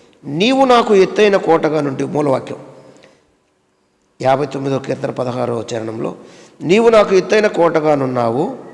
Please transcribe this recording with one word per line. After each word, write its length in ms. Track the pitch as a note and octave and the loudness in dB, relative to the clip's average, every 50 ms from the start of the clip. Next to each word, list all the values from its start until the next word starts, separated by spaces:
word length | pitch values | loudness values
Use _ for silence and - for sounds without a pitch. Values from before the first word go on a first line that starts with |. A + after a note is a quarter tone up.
| _ _ _ _ - | _ _ _ _ -12
"నీవు 400 | C3+ D3 E3+ G#3 B3+ C4+ C4+ C4+ | -8 -2 0 0 2 2 2 2
నాకు 300 | B3 B3 A#3 A3+ A3+ G#3 | 4 4 2 4 4 4
ఎత్తైన 420 | F#3+ F#3 - - G#3 G#3+ G3+ G3 | 4 4 2 2 2 2 2 2
కోటగా 440 | F#3 - D#3 E3 D#3+ - D3+ D#3 D#3 | 2 2 2 2 2 2 0 -2 -2
నుండి," 220 | C#3+ C#3 C3 C3+ C#3 | -2 -2 -4 -4 -6
మూలవాక్యం 540 | C3 - D3 D#3 C#3 C3 A#2+ - - - - - - - - - - - _ _ - _ _ _ _ _ _ _ _ _ _ _ _ _ _ _ _ _ _ _ _ _ - | -4 -4 -2 0 0 0 -2 -4 -8 -14 -14 -16 -20 -20 -20 -20 -20 -20 _ _ -20 _ _ _ _ _ _ _ _ _ _ _ _ _ _ _ _ _ _ _ _ _ -4
యాభై 240 | B2+ C3 C3+ C3+ D3 | 0 0 0 0 -2
తొమ్మిదో 340 | C#3 - C3+ C3+ C#3 C3+ B2 | -4 -6 -6 -4 -4 -4 -4
కీర్తన 320 | C3 C3+ C3 - C#3 B2 | -4 -6 -8 -6 -6 -8
పదహారవ 540 | A#2 C3+ B2+ B2 A#2+ B2+ A#2+ A#2 A#2+ A2+ G#2+ - B2 | -6 -6 -6 -6 -4 -4 -4 -4 -4 -6 -8 -8 -8
చరణంలో, 400 | A2+ A2 A2+ A2 A#2 C#3+ - - - - - - - - - _ - | -8 -8 -8 -8 -8 -8 -8 -10 -12 -18 -20 -20 -20 -20 -20 _ -8
"నీవు 280 | C#3 D3+ F#3+ A3+ A#3 A#3 | -2 2 2 4 4 6
నాకు 260 | A3+ G#3+ G3+ F3+ F#3+ | 6 4 4 4 2
ఎత్తైన 320 | F#3 - - G3+ G#3+ G#3+ | 0 2 2 0 2 2
కోటగానున్నావు, 1120 | G3+ - E3 E3+ D#3+ E3 D#3 D3+ D#3 D3 C#3 C3+ C3 B2+ B2 A#2 A#2 A2+ C3+ F3 C4 B3 - - - | 0 2 2 2 2 2 0 2 2 2 2 0 -2 -2 -2 -2 -2 -2 -2 -4 -4 -6 -12 -16 -20